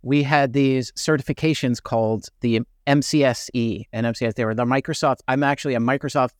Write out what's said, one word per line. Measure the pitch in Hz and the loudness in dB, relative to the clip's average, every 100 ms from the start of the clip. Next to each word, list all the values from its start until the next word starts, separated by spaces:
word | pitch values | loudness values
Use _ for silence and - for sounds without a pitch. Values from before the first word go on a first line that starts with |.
we | 120 147 | 2 0
had | 139 147 139 | 4 2 2
these | 131 135 131 120 | 2 2 2 -2
certifications | - - 151 - 143 160 151 131 120 | -6 0 0 0 -2 0 0 0 -2
called | - 117 110 110 - _ | -2 0 0 -2 -6 _
the | 120 113 120 _ - | 0 0 -2 _ 2
M | 143 | 2
C | 135 151 | 2 2
S | 135 117 - | 2 0 -4
E | 127 117 101 - | -2 -2 -4 -8
and | 110 | -4
M | 117 | -4
C | 113 117 | -2 -4
S. | |
They | 110 | -2
were | 113 | -2
the | 110 | 0
Microsoft, | 120 135 151 156 151 127 - | 0 0 -2 -2 0 0 -2
I'm | 135 | 0
actually | 143 143 147 | 0 0 -2
a | 120 | -2
Microsoft | 117 135 143 147 127 | 0 -2 -2 -2 -2